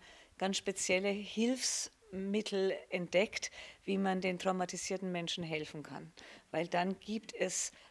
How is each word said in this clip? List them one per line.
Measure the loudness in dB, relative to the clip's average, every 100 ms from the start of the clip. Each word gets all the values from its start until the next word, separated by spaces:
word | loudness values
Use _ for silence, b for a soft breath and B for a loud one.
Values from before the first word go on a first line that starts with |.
| b b b -2
ganz | 0 0
spezielle | -2 -2 2 4 4
Hilfsmittel | 0 -2 2 2 4 0 0 -4 -10 -10 -4 0 0 2 2 2 0 -2
entdeckt, | -4 4 4 4 0 -8 B B B -2
wie | 2
man | 2 2
den | 0 0
traumatisierten | 0 2 -2 -4 -4 -2 -2
Menschen | -2 -2 -4
helfen | -2 -2 -4 -8
kann. | -10 -12 -12 B B B -4
Weil | -2 2
dann | 2 2 -2
gibt | -4 -6 -6
es | -2 0 0 -4 b b